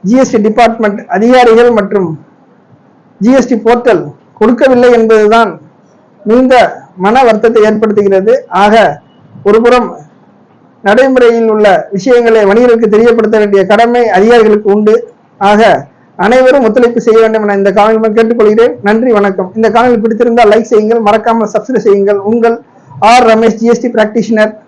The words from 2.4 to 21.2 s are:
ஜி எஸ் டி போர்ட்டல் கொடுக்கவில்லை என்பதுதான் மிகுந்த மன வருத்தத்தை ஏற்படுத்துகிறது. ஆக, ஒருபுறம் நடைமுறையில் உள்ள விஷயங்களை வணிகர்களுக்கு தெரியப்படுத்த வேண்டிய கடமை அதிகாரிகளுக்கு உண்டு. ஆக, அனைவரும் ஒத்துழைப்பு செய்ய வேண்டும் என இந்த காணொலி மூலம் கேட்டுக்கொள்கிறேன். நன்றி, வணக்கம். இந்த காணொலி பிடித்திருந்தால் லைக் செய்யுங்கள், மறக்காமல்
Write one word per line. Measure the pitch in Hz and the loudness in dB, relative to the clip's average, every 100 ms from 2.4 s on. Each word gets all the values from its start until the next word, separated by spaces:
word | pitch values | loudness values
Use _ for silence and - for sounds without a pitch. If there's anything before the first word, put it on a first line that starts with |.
| _ _ _ _ _ _ _ _ | _ _ _ _ _ _ _ _
ஜி | 208 | 0
எஸ் | 262 - | 0 0
டி | 233 | -2
போர்ட்டல் | 220 240 240 180 147 - _ | 0 0 0 -2 -4 -16 _
கொடுக்கவில்லை | _ 220 233 277 247 247 | _ -2 2 2 2 2
என்பதுதான் | 233 220 220 208 226 220 160 - _ _ _ _ _ | 2 2 2 2 0 0 -6 -20 _ _ _ _ _
மிகுந்த | 202 240 254 254 180 - - - | -2 0 2 2 0 -4 -20 -6
மன | 190 240 | -2 0
வருத்தத்தை | 247 214 226 226 | 2 2 0 2
ஏற்படுத்துகிறது. | 214 214 226 208 202 190 202 262 - | 0 0 -2 -2 0 0 0 -2 -2
ஆக, | 180 208 220 185 147 _ _ _ - | -2 2 2 0 -4 _ _ _ -6
ஒருபுறம் | 196 220 240 247 202 - - _ _ _ _ _ _ _ | 0 2 2 0 -2 -12 -20 _ _ _ _ _ _ _
நடைமுறையில் | 196 220 269 254 240 233 226 | -2 0 2 2 2 2 -2
உள்ள | 214 208 170 - | 0 0 0 -4
விஷயங்களை | 196 269 240 233 226 202 | -8 0 0 2 0 2
வணிகர்களுக்கு | 214 247 226 220 | 2 2 2 2
தெரியப்படுத்த | 208 233 226 220 220 | 2 2 0 0 -2
வேண்டிய | 208 196 185 | 0 0 0
கடமை | 214 240 240 233 | 0 0 0 0
அதிகாரிகளுக்கு | 185 214 240 220 208 214 | 0 2 2 2 0 0
உண்டு. | 208 214 220 - _ _ _ | 0 0 0 -4 _ _ _
ஆக, | 196 208 226 139 - _ _ - | 0 2 2 0 -6 _ _ -6
அனைவரும் | 190 254 254 277 | -2 2 2 2
ஒத்துழைப்பு | 226 233 233 233 | 0 0 0 0
செய்ய | 233 226 | 0 2
வேண்டும் | 220 220 | 2 -2
என | 208 202 | -4 -2
இந்த | 196 | -2
காணொலி | 196 208 220 | 0 0 0
மூலம் | 220 214 | -2 -2
கேட்டுக்கொள்கிறேன். | 226 233 214 214 240 - | -2 0 0 2 0 -2
நன்றி, | 202 226 254 | -4 -2 0
வணக்கம். | 214 202 196 185 220 | 0 -2 -4 -8 -4
இந்த | 220 | -2
காணொலி | 233 247 233 | 0 0 0
பிடித்திருந்தால் | 220 226 240 233 220 | -2 -2 -2 2 2
லைக் | 214 220 | 0 0
செய்யுங்கள், | 220 214 233 | -2 0 -2
மறக்காமல் | 208 214 | 0 -2